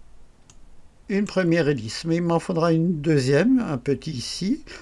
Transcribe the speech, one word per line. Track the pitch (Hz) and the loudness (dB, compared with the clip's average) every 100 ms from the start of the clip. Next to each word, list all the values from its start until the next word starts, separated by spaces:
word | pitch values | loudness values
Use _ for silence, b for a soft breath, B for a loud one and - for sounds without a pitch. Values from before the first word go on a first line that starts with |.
| - - - - - - - - - - - | -20 -20 -20 -20 -20 -20 -20 -20 -20 -20 -4
une | 190 208 | -2 0
première | - 180 170 147 | 0 2 4 2
hélice, | 143 110 - | 0 -4 -8
mais | 170 165 | -2 0
il | |
m'en | 170 170 | 2 0
faudra | - 170 170 | 0 0 2
une | 160 165 165 | 2 2 0
deuxième, | 143 151 127 143 208 262 | 2 2 4 4 4 4
un | 233 143 | 2 -4
petit | - 135 - | -2 -4 -4
ici, | 139 - - 185 302 - B | -8 -10 -6 -4 -4 -6 B